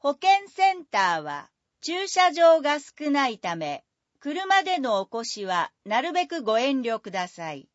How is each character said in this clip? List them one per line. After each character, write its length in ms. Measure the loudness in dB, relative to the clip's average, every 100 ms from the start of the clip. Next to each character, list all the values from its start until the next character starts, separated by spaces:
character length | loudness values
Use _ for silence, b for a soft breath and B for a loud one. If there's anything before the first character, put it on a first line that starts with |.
保 140 | -2
健 340 | 0 4 2 2
セ 260 | 0 2
ン 100 | 2
タ 320 | -4 0 2 0
ー 40 |
は 280 | -4 -10 -12 _ _ _
駐 260 | -8 -6 -4
車 260 | 2 2
場 280 | 6 6 6
が 180 | 2 -4
少 320 | -6 _ -2
な 160 | 0 0
い 140 | -2
た 160 | -6 -6
め、 280 | -6 -8 _ _ _ _
車 420 | -8 -6 2 2
で 160 | 2 -2
の 220 | 0 -2
お 200 | -2 -8
越 80 | -8
し 160 | -10
は 280 | -4 -2 -2 _
な 160 | -4 -2
る 120 | 0
べ 140 | -2 -2
く 180 | -4
ご 160 | 0 0
遠 220 | 0 -2
慮 180 | -2 -6
く 100 | -6
だ 160 | -8 -8
さ 280 | -8 -12
い。 140 | -12 -16